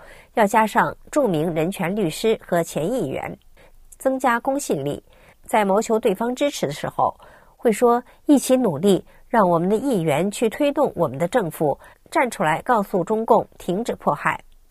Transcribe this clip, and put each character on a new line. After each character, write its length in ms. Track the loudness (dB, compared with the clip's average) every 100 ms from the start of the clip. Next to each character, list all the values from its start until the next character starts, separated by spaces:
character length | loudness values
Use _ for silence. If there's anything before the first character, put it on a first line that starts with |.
| -20 -20 -8
要 100 | 0
加 220 | 2 2 2
上 260 | 2 0 -4 -4
著 160 | 0 2
名 200 | 0 0
人 160 | -2 -2
权 240 | -2 -4
律 160 | -2 -4
师 260 | -2 -2 -2
和 160 | -2 -2
前 320 | -2 -4 -4
议 140 | -4 -4
员， 320 | -6 -10 -14 _ -20 -20 -20 -20 -4
增 200 | -4 0
加 220 | 0 0
公 180 | -2 -4
信 260 | -2 -4
力。 160 | -2 -6 _ _ -20 _ -2
在 160 | 0
谋 160 | 2 0
求 200 | 2 0
对 160 | 0
方 200 | 0 -4
支 140 | -2 -4
持 180 | -2 -6
的 60 |
时 160 | -4 -8
候， 260 | -2 -2 -2 -20 -20 _
会 160 | _ 0
说 320 | 2 2 2 -2 -8
：“一 140 | 2 2
起 180 | 4 2
努 220 | 2 2
力， 260 | 2 2 0 -20 -2
让 180 | 2 4
我 120 | 2
们 100 | 2
的 80 | 0
议 240 | 0 0
员 300 | 0 0 -2
去 180 | 0 -2
推 240 | 0 0
动 180 | 2 -2 0
我 100 | -4
们 120 | -2
的 100 | -2
政 220 | 0 -2
府 280 | -2 -2 -2 -8 _ -6
站 200 | -2 -2
出 120 | 0
来， 200 | 0 0
告 200 | 0 0
诉 220 | 0 -2
中 220 | -2 -2 2
共 200 | 2 2 -10
停 260 | -6 -4
止 100 | -4 -4
迫 180 | -2
害。” 280 | -2 -2 -4 -10 -20 _